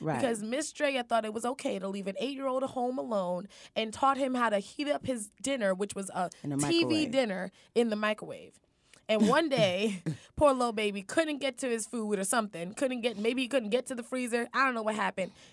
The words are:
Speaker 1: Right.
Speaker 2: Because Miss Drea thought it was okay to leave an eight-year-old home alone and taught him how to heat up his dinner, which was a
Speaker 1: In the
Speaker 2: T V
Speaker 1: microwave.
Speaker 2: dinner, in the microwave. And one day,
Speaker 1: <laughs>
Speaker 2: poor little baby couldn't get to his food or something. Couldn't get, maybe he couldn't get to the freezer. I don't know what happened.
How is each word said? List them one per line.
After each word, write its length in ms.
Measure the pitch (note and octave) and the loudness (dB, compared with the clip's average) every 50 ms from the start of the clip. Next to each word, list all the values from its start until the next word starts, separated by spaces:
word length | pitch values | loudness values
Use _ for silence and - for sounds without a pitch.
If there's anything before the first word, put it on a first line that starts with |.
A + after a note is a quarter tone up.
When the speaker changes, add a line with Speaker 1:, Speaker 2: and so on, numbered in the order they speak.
Speaker 1:
Right. 180 | D3+ D#3 C#3+ B2+ | -4 -2 0 0
Speaker 2:
Because 220 | C4+ A#3+ A#3 G#3 | 0 0 0 -2
Miss 300 | G#3+ G#3+ B3 D4+ D4+ - | -4 -4 -4 -4 -4 -4
Drea 300 | - - D4+ C#4 C#4 B3+ | -4 -2 0 0 0 0
thought 220 | A#3+ - A#3 A3+ A3 | -2 0 0 0 0
it 80 | A3 G#3+ | 0 -4
was 100 | A#3 A3+ | -4 -4
okay 340 | A#3+ C#4 - - B3+ G3+ F#3+ | -4 -4 -4 -4 -4 -4 -2
to 80 | F#3+ G3 | -4 -6
leave 180 | G3 G3+ F#3 | -6 -6 -6
an 80 | G3 F#3+ F#3+ | -6 -4 -4
eight-year-old 440 | A3+ C4+ C#4 C4 C4+ C4 B3+ C4 | -4 -4 -4 -4 -4 -2 -2 0
home 360 | C4+ C4 - C4 A#3+ B3 B3+ C#4 | -2 -2 -2 -2 -2 -2 -2 -4
alone 500 | C#4 B3+ A3 G3 F3+ F3 F3+ F3 G3+ - - - - - - | -4 -2 0 0 0 0 -2 -4 -6 -10 -16 -20 -14 -6 -4
and 160 | G#3+ A3+ A3 | -4 -4 -4
taught 240 | A3 - C#4 C4+ C#4 | -2 2 2 2 4
him 180 | C4 C#4 B3+ B3+ | 2 0 0 0
how 140 | B3+ A#3+ A3 | 2 2 2
to 80 | G#3 G3 | 2 0
heat 300 | G3+ - - - C#4+ D4 | -2 -4 -6 -4 -2 -2
up 160 | C#4+ - - | -2 -2 -2
his 240 | C4 B3+ A3+ G#3 - _ - | -4 -4 -4 -4 -10 _ -6
dinner, 320 | G3+ C4 C#4 B3 G#3 G3 F#3+ | -2 -2 0 2 2 2 2
which 200 | F#3 G#3 G3+ - | 0 -2 -4 -6
was 140 | G3 G3 - | -8 -8 -6
a 200 | - - F3+ E3 - - | -4 -4 -4 -4 -4 -8
Speaker 1:
In 80 | - - | -6 -2
the 60 | - | 0
Speaker 2:
T 220 | C#3 D3 D4 E4+ E4+ | 0 2 4 4 4
V 40 | E4 | 4
Speaker 1:
microwave. 260 | E4 D#4+ D#4 D4+ B3 | 4 4 2 2 2
Speaker 2:
dinner, 420 | A#3+ C4+ B3+ G#3+ F#3 F#3 F#3 F#3+ - - - _ - | 2 2 2 2 0 -4 -6 -8 -10 -16 -12 _ 2
in 160 | A3+ A#3+ A3+ | 2 2 2
the 60 | G#3 | 2
microwave. 600 | G#3+ G#3+ G#3+ G#3+ - E3+ D#3 - - - - - - _ _ _ _ _ _ _ - _ | 0 0 0 -2 -2 -6 -12 -12 -14 -16 -18 -20 -20 _ _ _ _ _ _ _ -10 _
And 220 | - A3 G#3+ G#3+ G#3+ | 2 4 4 6 6
one 220 | C4 D#4 E4+ D4+ | 6 6 4 4
day, 520 | C4+ B3+ G#3 F#3 F3+ F#3+ G#3+ A3+ G3 E3+ - D#3+ D3 - | 4 4 4 4 4 2 0 0 -2 -2 -4 -6 -6 -6
Speaker 1:
<laughs> 180 | - - - | -8 -8 0
Speaker 2:
poor 180 | - D4+ C#4+ C4 | 4 6 6 6
little 180 | B3 B3 A#3+ | 4 2 0
baby 300 | G#3+ G#3+ G#3+ G#3 G3 G3+ | 0 0 0 0 -2 -4
couldn't 340 | F#3+ - - E4 D#4+ D#4 D4 C4 | -6 -2 2 2 2 2 0 -2
get 200 | C#4+ C4+ B3+ - | -4 -4 -4 -2
to 100 | C4+ B3 | -2 -2
his 180 | A#3 A3+ G#3 | -2 -2 -4
food 320 | - - A#3 G#3+ G#3 G#3 F#3+ | -4 -4 -4 -2 -2 -2 -2
or 60 | G3 | 0
something. 480 | - C4 A#3 G#3+ G3+ - E3 E3+ F3+ | 0 0 0 0 -2 -4 -8 -8 -8
Couldn't 300 | A3 - C#4+ B3+ B3+ A#3+ | -4 -2 -2 0 0 0
get, 160 | A3 A#3+ G#3 G3+ | -2 -4 -2 0
maybe 240 | G#3+ A#3 B3+ C4 | 0 0 0 0
he 60 | C4 G#3+ | 0 0
couldn't 200 | C#4+ C4 A3 G#3 | 0 0 0 2
get 160 | A3 B3+ B3+ - | -2 -2 -2 -2
to 60 | C4 | -8
the 80 | A#3 | -8
freezer. 460 | A#3 - C4 B3+ B3 A3+ A#3 A#3+ A#3 A#3 - | -8 -6 -4 -4 -2 -2 -2 -2 -2 -2 0
I 100 | B3 C4+ | 0 2
don't 100 | C4 A#3+ | 2 2
know 80 | A3+ | 0
what 120 | G#3+ G#3+ G#3+ | 0 -2 0
happened. 380 | G#3+ G3 F#3+ - F#3+ F3+ F3 - - - - | 0 0 -2 -2 -2 -6 -6 -8 -16 -20 -20